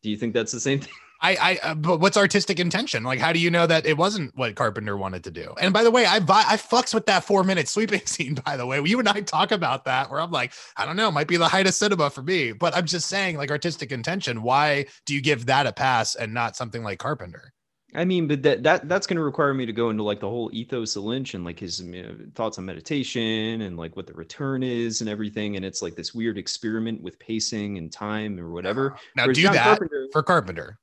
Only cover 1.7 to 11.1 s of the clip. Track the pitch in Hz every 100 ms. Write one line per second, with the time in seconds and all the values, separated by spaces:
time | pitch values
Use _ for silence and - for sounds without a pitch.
1.7 | 156 156 170 190 208 196 202 - 180 175
2.7 | 185 247 120 120 131 160 170 170 170 170
3.7 | 160 156 151 180 214 135 - 123 101 120
4.7 | 107 107 101 95 92 95 82 80 - 185
5.7 | 190 233 240 214 202 165 190 208 208 -
6.7 | 233 247 226 208 190 - 196 185 185 143
7.7 | - 220 196 - - 165 135 143 143 123
8.7 | 135 147 240 214 202 202 156 196 214 156
9.7 | 131 - 127 139 139 170 156 123 - -
10.7 | - 101 175 220